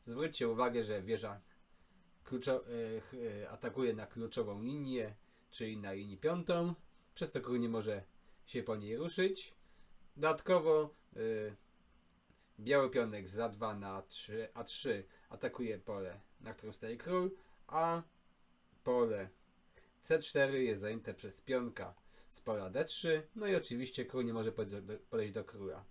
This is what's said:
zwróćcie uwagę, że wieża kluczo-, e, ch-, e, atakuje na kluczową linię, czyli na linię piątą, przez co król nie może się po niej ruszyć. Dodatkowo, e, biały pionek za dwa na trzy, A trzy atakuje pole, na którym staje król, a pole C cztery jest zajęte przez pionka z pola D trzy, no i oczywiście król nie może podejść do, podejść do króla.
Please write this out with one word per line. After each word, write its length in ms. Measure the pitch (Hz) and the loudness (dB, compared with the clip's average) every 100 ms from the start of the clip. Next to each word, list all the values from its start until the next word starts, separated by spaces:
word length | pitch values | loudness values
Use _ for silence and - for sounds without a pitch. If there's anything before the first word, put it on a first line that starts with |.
zwróćcie 440 | 113 117 160 - 120 | -8 -2 -2 2 2
uwagę, 360 | 113 123 117 | 4 4 4
że 180 | 107 104 | 0 -2
wieża 380 | 95 110 104 101 - - - - - - _ _ | 0 -2 -2 -8 -14 -20 -20 -20 -20 -20 _ _
kluczo-, 400 | - 127 - 127 120 | -6 -2 2 0 0
e, 340 | 117 113 110 | -4 -4 -4
ch-, 140 | - | -6
e, 360 | 127 120 104 104 | -6 -6 -6 -8
atakuje 440 | - 123 110 127 | -6 -6 2 2
na 120 | 110 110 | 2 -4
kluczową 560 | - 113 - 107 101 | -6 -4 -2 -2 -2
linię, 520 | 113 147 139 127 107 104 - _ _ | -4 -2 -2 -2 -2 -6 -20 _ _
czyli 260 | - 110 107 | -6 -4 -4
na 160 | 98 | -4
linię 240 | 98 101 95 | -6 -6 -2
piątą, 580 | 151 175 170 175 170 170 - - _ | 0 0 2 2 2 -2 -10 -20 _
przez 160 | - 170 | -6 -4
co 100 | - | -4
król 200 | 131 123 | 0 0
nie 80 | 117 | 2
może 360 | 113 107 104 - - - - - | 0 0 -2 -6 -20 -20 -20 -8
się 160 | 123 | -6
po 140 | 113 107 | -2 -4
niej 200 | 104 117 | -2 -4
ruszyć. 580 | 165 170 190 190 - - - - - - - - | -2 2 2 2 -8 -14 -20 -20 -20 -20 -20 0
Dodatkowo, 760 | 151 160 - 180 160 156 151 - _ - | 2 2 4 4 8 6 4 -4 _ -4
e, 40 | 113 110 107 107 - _ _ _ _ - _ - _ - | -2 -2 -4 -8 -20 _ _ _ _ -20 _ -20 _ -10
biały 300 | 107 143 131 | 4 6 6
pionek 380 | 127 113 104 92 | 4 2 0 -6
za 200 | 101 113 | -2 -2
dwa 260 | 104 110 | -2 -4
na 280 | 104 98 98 | -4 -6 -8
trzy, 460 | - - - 110 110 | -8 -12 -6 -6 -6
A 100 | - | -8
trzy 400 | 113 - 143 104 92 - - | -6 -2 0 -2 -2 -18 -18
atakuje 500 | - 127 - 120 104 | -6 -6 -2 -4 -4
pole, 420 | - 101 95 98 - - | -4 -6 -6 -8 -18 -16
na 140 | 113 | -14
którym 180 | 107 107 | -12 -12
staje 240 | 101 113 120 | -10 -8 -8
król, 340 | 160 180 185 190 - - - | 0 2 2 -2 -18 -20 -4
a 360 | 160 165 170 165 _ _ _ _ _ _ _ | 2 2 2 -4 _ _ _ _ _ _ _
pole 440 | - 123 117 104 95 - _ _ _ - - _ | 2 4 4 2 -4 -12 _ _ _ -20 -20 _
C 180 | - 160 | 2 2
cztery 460 | 147 147 139 135 | 4 4 4 6
jest 160 | 123 104 | 2 2
zajęte 340 | 104 113 113 | 0 -4 -6
przez 260 | 101 107 - | -8 -10 -12
pionka 540 | - 127 123 - - - - - - | 0 2 2 -6 -10 -10 -20 -20 -20
z 120 | - | -12
pola 300 | - 107 95 | -2 -2 0
D 140 | 95 | 0
trzy, 440 | 160 - 165 156 156 | 2 2 4 4 2
no 120 | - 208 | -4 2
i 80 | |
oczywiście 500 | 185 - 120 127 - | 2 2 -2 -2 -4
król 200 | 123 131 | -2 0
nie 80 | 117 | 0
może 200 | 113 110 | 0 -2
podejść 340 | 113 101 101 95 | 0 -4 -4 -8
do, 120 | 107 | -10
podejść 360 | - 113 104 | -4 0 0
do 100 | 101 | -2
króla. 400 | 98 104 98 92 101 | -6 -8 -8 -8 -12